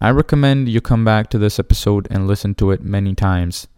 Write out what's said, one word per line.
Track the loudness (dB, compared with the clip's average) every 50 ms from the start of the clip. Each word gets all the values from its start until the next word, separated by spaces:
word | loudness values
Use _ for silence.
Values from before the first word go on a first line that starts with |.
I | 0 2
recommend | 2 2 2 2 2 2 4 4 2 2 0 0
you | -2 -2
come | 0 0 0 2 2
back | 2 2 2 0 -2
to | -2 0
this | 0 0 0 0
episode | 0 2 0 2 2 0 0 0 0 -2
and | -4 -2 -2 -2
listen | -2 -2 -2 -4 -4
to | -2 0 0
it | 0 -2 -2
many | -4 -4 -2 -2 -2 -2
times. | -2 0 0 0 0 -2 -4 -6 -8 -14 -18 _